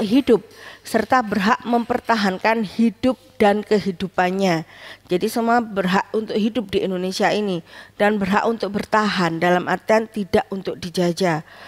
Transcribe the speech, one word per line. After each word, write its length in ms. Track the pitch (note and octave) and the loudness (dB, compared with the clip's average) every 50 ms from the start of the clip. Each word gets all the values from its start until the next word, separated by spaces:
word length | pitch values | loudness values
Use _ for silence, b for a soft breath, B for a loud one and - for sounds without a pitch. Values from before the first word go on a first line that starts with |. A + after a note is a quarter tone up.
hidup 400 | A3+ F#3+ A3 C#4 C4+ - A#3 F3 - - B B B B B B | 0 2 2 2 4 4 4 2 2 -4 B B B B B B
serta 400 | B - - A3 - - C4+ B3+ | B -4 -2 -2 0 2 2 2
berhak 400 | A#3+ G#3 G3+ G#3+ F#3 A3 - - | 2 0 -2 0 2 2 0 0
mempertahankan 1040 | - G#3+ A#3+ A#3+ A#3 - A#3+ A#3+ - - A3+ A3+ G3+ G3 F#3 F#3 - G#3+ A3+ A#3 A3 | 0 -2 0 0 0 0 -4 -4 0 0 0 2 2 0 0 0 0 0 0 0 -2
hidup 480 | F3 - - A3+ A#3 G3 - - B3+ B3+ - _ - _ - | -4 0 2 0 0 0 0 -2 -2 -2 -2 _ -10 _ 2
dan 240 | A3 G3+ G3+ G#3+ | 2 2 2 2
kehidupannya. 1040 | G3+ - A3 G3+ E3 G3 F3+ - F#3+ F3 - - F3+ F3+ F#3 G3 G3 F#3+ E3+ D#3+ D#3 B B B B B B B B | 0 0 0 0 0 -2 -6 -4 -6 -6 -2 0 0 0 0 0 2 2 2 0 -2 B B B B B B B B
Jadi 200 | - F3+ F3+ G3+ G#3+ | -4 -2 -2 -2 -2
semua 320 | - A#3+ A3+ A#3 A#3 A#3+ | -2 0 2 2 2 2
berhak 480 | A#3 A3 G3+ G3 F3+ F3+ F#3 G3 - - | 2 0 -4 -2 0 2 2 0 0 0
untuk 240 | - A3 A3 - - | -4 -6 -4 -2 -2
hidup 320 | A3 G3+ A#3 A3 B3 G3+ - - | -2 -2 -2 -2 -4 -6 -2 -2
di 80 | F#3+ | -2
Indonesia 480 | - F#3 F#3+ F3+ F3+ F#3 F#3 - G#3 F3 | -2 -2 -4 -4 -4 -4 -2 0 0 0
ini 320 | F3+ G#3 G#3 G3+ F#3 E3 - B B B B B B | 0 0 -2 -2 -4 -6 -8 B B B B B B
dan 240 | - G3+ G#3 G#3+ G#3 | 0 0 0 2 0
berhak 240 | G3 F#3 G3 G#3 | 0 0 0 0
untuk 320 | - A#3 A3+ G#3+ - A3+ G3+ | 0 0 -2 -2 -4 -6 -6
bertahan 640 | G3+ - - - G#3+ G#3+ G3+ F#3 F#3+ F3+ E3 E3 E3 | -6 -4 0 0 0 0 0 0 0 0 0 0 0
dalam 320 | F3+ F3+ F3+ F3+ E3 C3 | 0 2 2 2 0 -2
artian 400 | F3+ F#3 - - A3 A3 A3+ G#3+ | -4 -4 0 2 2 2 2 -2
tidak 320 | - G#3+ G3+ - - G#3 - - | -6 -8 -4 0 0 0 0 0
untuk 240 | G3 G3 F3+ F#3+ - | -8 -8 -6 -8 -8
dijajah. 720 | E3+ F3 F3+ D#3+ F#3 F3+ F3 E3+ - F#3+ F3 D#3+ D3+ - B B B B | -8 -10 -8 -2 0 0 0 0 0 0 0 0 -2 -4 B B B B